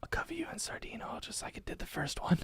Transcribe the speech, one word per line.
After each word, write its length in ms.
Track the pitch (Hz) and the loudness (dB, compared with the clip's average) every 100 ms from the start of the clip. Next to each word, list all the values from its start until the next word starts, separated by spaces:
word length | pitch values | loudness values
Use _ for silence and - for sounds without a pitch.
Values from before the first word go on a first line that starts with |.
I'll 60 | - | 0
cover 240 | - - | 0 0
you 140 | 339 330 | 0 -2
in 60 | 214 | -2
Sardino, 640 | - - - 220 - - | -2 -4 -6 -6 -4 -4
just 200 | - - | -4 -4
like 140 | - - | -4 -6
it 80 | - | -6
did 140 | - | -4
the 60 | - | -2
first 360 | - 143 - | 0 0 2
one. 180 | - 175 | 6 6